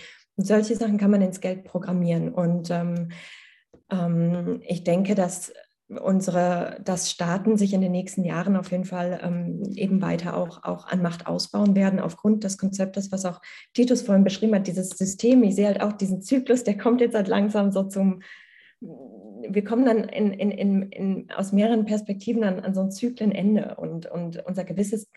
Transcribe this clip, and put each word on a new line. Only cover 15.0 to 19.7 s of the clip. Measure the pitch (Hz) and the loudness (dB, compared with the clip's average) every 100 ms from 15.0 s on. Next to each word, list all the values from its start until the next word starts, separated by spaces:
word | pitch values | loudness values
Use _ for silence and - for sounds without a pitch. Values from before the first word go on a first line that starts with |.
| 190 - 233 254 | -4 0 6 6
Ich | 208 | 6
sehe | 190 202 | 4 2
halt | 196 | 2
auch | 208 | -2
diesen | 208 190 185 | -2 -2 -4
Zyklus, | - 262 254 247 | 0 0 2 2
der | 214 202 | 2 0
kommt | 247 247 | 2 4
jetzt | 240 | 4
halt | 220 190 | 2 0
langsam | 196 202 208 202 | 2 2 2 2
so | 196 | 2
zum, | 196 196 190 185 - - - _ _ _ | -2 0 2 0 -6 -20 -20 _ _ _
wir | 185 - - 202 202 - - 196 | -20 -18 -20 -20 -20 -14 -6 -4
kommen | 202 | 0